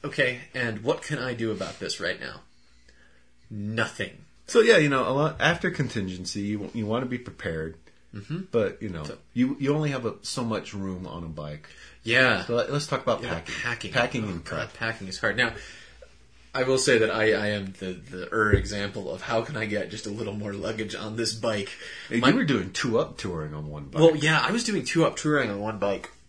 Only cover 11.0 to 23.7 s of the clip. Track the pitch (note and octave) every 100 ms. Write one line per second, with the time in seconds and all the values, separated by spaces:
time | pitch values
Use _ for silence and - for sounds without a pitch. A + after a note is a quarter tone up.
11 | F2+ E2 E2 D#2 D2 D2 - - - -
12 | A2+ A#2+ B2+ G2+ - A#2 - C#3+ - C3
13 | - A2 A#2+ E2 D#2+ - A#2+ A#2+ - A#2+
14 | B2 B2+ G#2 E2+ - D#2+ - - A2+ -
15 | F#2+ F#2 A2+ G#2 A#2+ - - - - -
16 | - - - - - C3 C3 C3 C#3+ A#2
17 | A2 G#2 A2 A2 G#2 G#2 G2 F#2+ F#2+ F#2
18 | - F#2 F2 A2 G#2+ G2+ F#2 G2+ G2+ G2+
19 | F#2 F2+ - A2+ A2+ A2 G#2+ G#2 - G#2+
20 | G#2 G#2 G#2+ G#2 G#2 G2+ G#2+ A2 G#2 G#2
21 | G#2+ A2 A2 A2+ A#2 G#2 G3 - - -
22 | - A#2 B2 A3+ F3 A#2+ F#2+ - B2+ A2+
23 | D#3 - G2+ E2 D#2 D2+ D2+